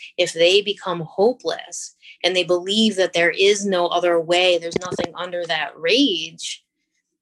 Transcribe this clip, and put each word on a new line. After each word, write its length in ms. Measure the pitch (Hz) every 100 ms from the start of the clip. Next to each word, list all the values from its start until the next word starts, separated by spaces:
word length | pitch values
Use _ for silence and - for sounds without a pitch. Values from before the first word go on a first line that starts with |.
| - -
if 160 | 175
they 300 | 165 170 202
become 380 | 202 190 190 170
hopeless 920 | 156 - 208 247 165 - - - - - - -
and 120 | 175
they 100 | 185
believe 520 | 170 175 185 214 220 190
that 160 | 175
there 180 | 175 170
is 360 | 165 196 208 202
no 220 | 185 175
other 300 | 175 175 170
way, 380 | 160 175 180 170
there's 200 | 170 170
nothing 340 | 180 175 175
under 300 | 165 180 175 165
that 320 | 160 147 135
rage, 840 | 165 233 277 170 165 165 - - _ _ _ _ _ _